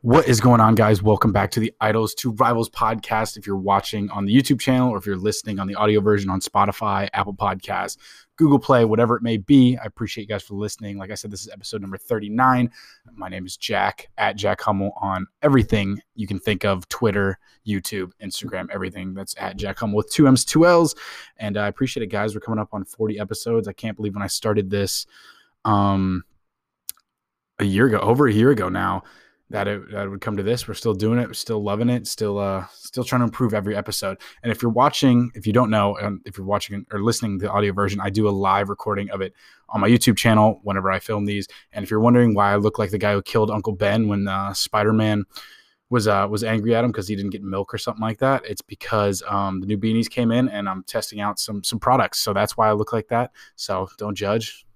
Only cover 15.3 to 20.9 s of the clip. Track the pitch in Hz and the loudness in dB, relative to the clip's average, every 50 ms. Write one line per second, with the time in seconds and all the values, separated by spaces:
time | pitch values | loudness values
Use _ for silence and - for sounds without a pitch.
15.3 | _ _ - 151 139 131 110 - - 107 98 98 101 104 _ _ _ - 107 95 | _ _ 2 4 4 4 4 4 0 0 0 -2 -4 -6 _ _ _ -10 -6 -6
16.3 | 101 92 - 110 104 92 - 104 98 92 87 _ - - 123 110 98 101 98 98 | -6 -4 -2 -2 -2 0 0 0 0 -2 -4 _ -6 -2 0 0 2 2 0 0
17.3 | 95 _ _ _ _ _ _ 110 104 95 - - 110 98 92 90 _ _ 104 95 | -2 _ _ _ _ _ _ -4 -4 -4 -4 -6 -8 -8 -8 -8 _ _ -14 -12
18.3 | - - - 87 95 92 90 87 - 98 92 90 90 92 98 95 92 98 98 - | -10 -10 -10 -8 -8 -8 -8 -8 -8 -8 -8 -8 -8 -10 -10 -10 -10 -12 -12 -12
19.3 | - - 101 98 92 98 104 98 95 - 120 107 101 107 107 - - - 151 135 | -12 -10 -10 -10 -8 -6 -8 -8 -6 -6 -4 -2 -2 -2 -2 -2 2 4 6 6
20.3 | 131 123 - - - 156 165 175 175 170 170 147 | 6 4 2 2 4 6 6 8 8 6 4 2